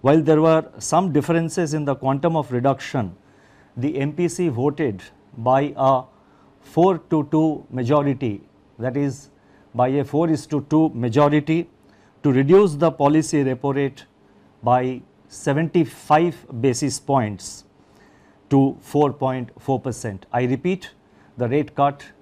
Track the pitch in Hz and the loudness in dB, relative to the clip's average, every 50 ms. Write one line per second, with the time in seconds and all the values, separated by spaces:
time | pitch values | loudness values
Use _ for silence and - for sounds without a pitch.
0 | - 131 147 160 151 143 156 151 156 165 160 160 151 - - - - - - 165 | 4 4 4 4 4 4 4 4 6 4 4 2 0 -4 -14 -14 -6 0 0 0
1 | 190 185 139 147 135 - 165 165 165 160 - - 175 147 147 156 147 143 135 135 | 0 2 0 -2 0 0 0 0 0 -2 -2 -4 -4 -2 -2 -4 -2 -2 -4 -2
2 | - 135 135 139 147 170 165 160 139 135 127 123 120 139 135 131 - - - 139 | -2 -2 -2 0 0 0 0 0 -4 -2 -4 0 0 0 0 -2 -6 -6 -4 -4
3 | 110 90 85 - _ _ _ _ _ _ _ _ _ _ _ 120 120 147 - 139 | -4 -4 -8 -16 _ _ _ _ _ _ _ _ _ _ _ -6 -6 -4 -4 -4
4 | 139 147 151 160 175 165 165 - 180 170 127 113 127 147 143 143 156 127 101 92 | -4 -4 -4 -2 -4 -4 -2 -2 -4 -2 -2 0 -2 -2 -2 -2 -4 -4 -4 -6
5 | - - _ _ _ _ - - 113 127 131 135 143 143 143 - 135 131 135 127 | -12 -20 _ _ _ _ -16 -6 0 2 2 2 2 -2 -2 0 2 2 2 2
6 | 131 _ _ _ _ _ _ _ _ _ _ _ _ - - 160 170 190 190 160 | -2 _ _ _ _ _ _ _ _ _ _ _ _ -6 0 2 4 4 2 0
7 | - _ 165 156 143 143 - 156 160 160 151 135 - - 120 127 123 117 147 147 | -2 _ -2 -2 -2 0 0 2 2 2 0 -4 -10 -12 -8 -6 -2 0 2 2
8 | 143 143 135 - 131 117 101 101 - _ _ _ _ _ _ - 113 127 123 143 | 2 0 -2 -2 -4 -6 -6 -6 -12 _ _ _ _ _ _ -8 -8 -6 -4 -2
9 | 143 143 135 - - - _ _ _ _ _ _ _ _ _ 117 123 131 135 143 | -4 -4 -6 -8 -16 -20 _ _ _ _ _ _ _ _ _ -2 0 0 0 -2
10 | 135 139 - 147 170 170 160 139 - - 151 143 143 - 156 156 160 156 - 123 | -2 -2 -2 -2 0 0 0 -2 -4 -4 -6 -6 -4 0 2 2 2 2 0 -2
11 | 120 123 107 139 147 147 147 151 143 156 160 165 170 - _ _ _ _ _ _ | -4 0 2 4 4 4 4 2 0 0 -2 -2 -4 -6 _ _ _ _ _ _
12 | _ _ _ _ - 147 131 131 139 139 180 196 208 190 147 143 165 165 135 - | _ _ _ _ 0 2 2 2 4 6 6 6 6 4 2 0 0 0 0 2
13 | 143 143 151 156 156 151 - 147 139 131 131 127 - 139 135 139 143 139 135 - | 2 2 4 2 0 0 -2 0 0 0 -2 -2 -4 -4 -2 -2 -2 -4 -4 -10
14 | - _ _ _ _ _ _ _ _ _ _ _ - 117 123 127 127 127 131 123 | -20 _ _ _ _ _ _ _ _ _ _ _ 0 2 2 2 2 -2 -6 -8
15 | - _ _ _ _ _ - - - 151 139 147 165 160 - 180 160 117 - - | -14 _ _ _ _ _ -20 -6 -2 -2 0 0 0 0 2 0 0 0 -4 -20
16 | - - 151 156 170 175 156 - - - - 117 113 139 120 - 151 135 123 - | 0 2 2 4 4 0 -2 -6 -16 -14 -10 -2 0 0 0 0 -2 -4 -4 -6
17 | _ - 139 135 117 107 101 92 - - - - - _ _ _ _ _ _ _ | _ 0 0 0 0 -2 -6 -10 -14 -16 -18 -18 -20 _ _ _ _ _ _ _
18 | _ _ _ _ _ _ _ _ _ _ - 135 135 135 - - - - - 147 | _ _ _ _ _ _ _ _ _ _ 2 2 4 2 0 -6 -16 -4 0 0
19 | 147 143 123 - 135 131 131 131 123 - - - - - 135 123 - 131 117 - | 0 0 0 -2 -4 -4 -4 -4 -8 -12 -14 -14 -6 -4 -4 -4 -4 -6 -10 -8
20 | - 113 98 92 - _ - 120 127 123 131 127 - 180 190 190 - - - _ | -8 -10 -10 -10 -12 _ -2 -2 0 0 -2 -2 -2 -4 -4 -4 -6 -18 -20 _
21 | _ _ _ _ _ _ _ - 123 113 127 151 147 - - - 143 143 143 143 | _ _ _ _ _ _ _ -6 -4 -2 0 -2 -2 -2 -2 0 0 0 0 -4
22 | - - - _ | -18 -20 -20 _